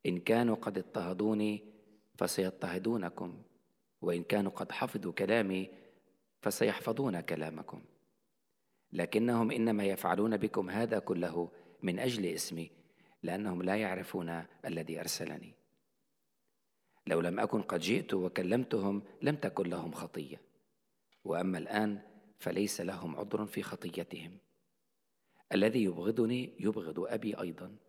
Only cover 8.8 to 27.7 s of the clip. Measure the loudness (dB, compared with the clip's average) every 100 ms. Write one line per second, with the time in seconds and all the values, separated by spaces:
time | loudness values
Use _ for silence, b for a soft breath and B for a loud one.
8.8 | _ -2 2 4 4 4 4 4 4 4
9.8 | 2 2 2 4 4 4 2 0 0 0
10.8 | 2 0 0 0 0 0 -4 B B B
11.8 | -2 0 0 0 0 0 -4 -6 -8 b
12.8 | b b b b -4 -2 0 0 2 2
13.8 | 0 -2 -4 -4 -4 -6 -8 -10 -6 -4
14.8 | -4 -6 -4 -4 -4 -8 -12 -20 _ _
15.8 | _ _ _ _ _ _ _ _ _ _
16.8 | _ _ 0 2 2 0 0 0 0 -2
17.8 | 2 0 2 0 0 0 2 2 2 2
18.8 | 2 0 B B 0 0 -2 -2 -2 -2
19.8 | -6 -8 -8 -8 -10 -12 _ _ _ _
20.8 | _ _ _ _ -2 0 0 -2 0 0
21.8 | 0 -2 -10 -20 -20 _ -2 0 0 0
22.8 | -4 -4 -6 -6 -2 -2 -2 -4 -6 -8
23.8 | -6 -6 -8 -10 -12 -16 _ _ _ _
24.8 | _ _ _ _ b b b 4 6 6
25.8 | 2 2 0 4 2 2 -2 -2 0 0
26.8 | -4 -4 -2 -2 -2 -2 -6 -6 -12